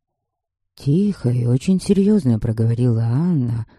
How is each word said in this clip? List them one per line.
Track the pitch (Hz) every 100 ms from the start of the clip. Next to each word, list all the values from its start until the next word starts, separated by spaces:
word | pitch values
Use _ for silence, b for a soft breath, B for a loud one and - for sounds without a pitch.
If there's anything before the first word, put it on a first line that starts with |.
| _ _ _ _ _ _ _ -
тихо | 139 165 208 - 127
и | 123 120
очень | 127 - 190
серьезно | - 196 196 214 131 113
проговорила | 117 113 113 117 123 113
Анна, | 117 127 180 160 120 117 -